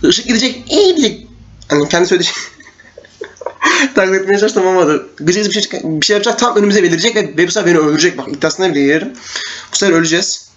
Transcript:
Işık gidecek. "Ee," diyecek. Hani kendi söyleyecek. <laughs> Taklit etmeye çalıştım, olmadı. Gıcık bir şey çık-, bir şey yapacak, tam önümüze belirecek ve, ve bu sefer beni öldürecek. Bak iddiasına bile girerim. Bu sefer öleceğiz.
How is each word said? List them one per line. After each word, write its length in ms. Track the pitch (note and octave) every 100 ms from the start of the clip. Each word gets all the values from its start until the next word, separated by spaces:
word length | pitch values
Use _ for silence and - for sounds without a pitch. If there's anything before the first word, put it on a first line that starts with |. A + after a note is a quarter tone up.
Işık 240 | E3 - -
gidecek. 380 | A3+ B3+ - -
"Ee," 260 | D#4+ G4 E4
diyecek. 300 | A#3 - - - - - -
Hani 200 | D3 C#3+
kendi 180 | E3+ F3+
söyleyecek. 280 | F3+ F3
<laughs> 1600 | - - - - _ - - - _ - - - - D4 - C#4
Taklit 200 | - F#3+
etmeye 240 | F#3+ F#3+ G3+
çalıştım, 280 | G#3+ G#3+ F#3
olmadı. 420 | F#3 D#3+ D3+ - -
Gıcık 300 | D3+ F#3 G#3
bir 60 |
şey 100 | G#3
çık-, 220 | G3 F#3
bir 220 | - D#3 -
şey 80 |
yapacak, 240 | G#3 A3 A#3
tam 180 | A#3+ G#3+
önümüze 260 | G3+ G3+
belirecek 340 | F3 E3 G#3+ A3
ve, 200 | - D3
ve 100 | F3+
bu 40 |
sefer 160 | G3 F3
beni 120 | E3+
öldürecek. 400 | D3+ D3 F3 F3
Bak 100 | C3
iddiasına 420 | C#3+ D#3+ D3 F#3+
bile 120 | C#3+
girerim. 300 | C#3 D#3 A#3+ C4+ - - - - -
Bu 40 | -
sefer 180 | G3+
öleceğiz. 560 | E3 E3 E3 G3 - -